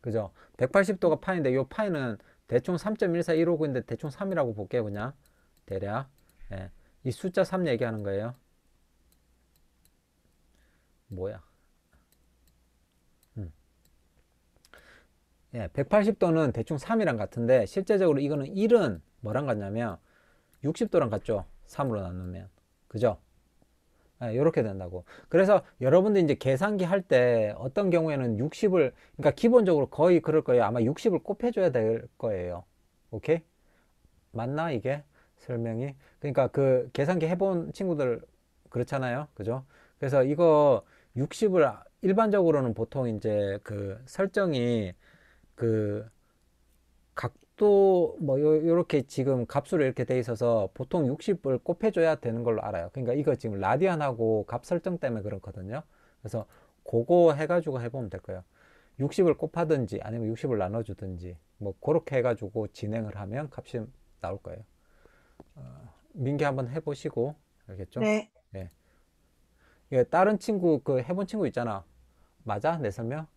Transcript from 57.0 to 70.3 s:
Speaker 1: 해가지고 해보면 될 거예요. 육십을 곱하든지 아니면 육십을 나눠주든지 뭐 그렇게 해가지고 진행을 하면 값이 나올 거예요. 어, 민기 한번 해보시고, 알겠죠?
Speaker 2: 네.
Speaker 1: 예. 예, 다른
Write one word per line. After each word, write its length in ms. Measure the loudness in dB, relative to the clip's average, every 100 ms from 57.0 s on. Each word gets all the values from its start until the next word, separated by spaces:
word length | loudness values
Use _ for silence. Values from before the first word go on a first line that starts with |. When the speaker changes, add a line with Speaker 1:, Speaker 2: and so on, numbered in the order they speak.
| 4 6 6
Speaker 1:
해가지고 480 | 4 0 -2 -2 -6
해보면 280 | -6 -8 -10
될 120 | -10
거예요. 220 | -12 -14 -14 _ _ _ _ -6
육십을 360 | -4 2 2 2
곱하든지 640 | -2 -4 0 0 0 -6
아니면 260 | -8 -6 -4
육십을 280 | -4 -2 -2
나눠주든지 800 | -2 -4 -8 -10 -10 -10 -12 -16 _ _
뭐 160 | -10 -6
그렇게 380 | 0 -2 0 -2
해가지고 500 | 0 -2 -4 -6 -6
진행을 460 | -8 -6 -4 -6 -8
하면 320 | -8 -8 -10
값이 300 | -14 -10 -10 -10 -16 _ _
나올 220 | -10 -10
거예요. 220 | -12 -16 -18 _ _ _ _ _ _ _ -20 -20
어, 380 | -20 -20 -20 _ _
민기 300 | -6 -4 0
한번 240 | -2 -2 -4
해보시고, 640 | -6 -8 -8 -6 -4 -4 -6 _ _ -18
알겠죠? 320 | -14 -10 -4
Speaker 2:
네. 320 | 0 0 -2 _ _ -14
Speaker 1:
예. 160 | -14 _ _ _ _ _ _ _ _ _ _ _ _
예, 120 | 0
다른 360 | 2 4 4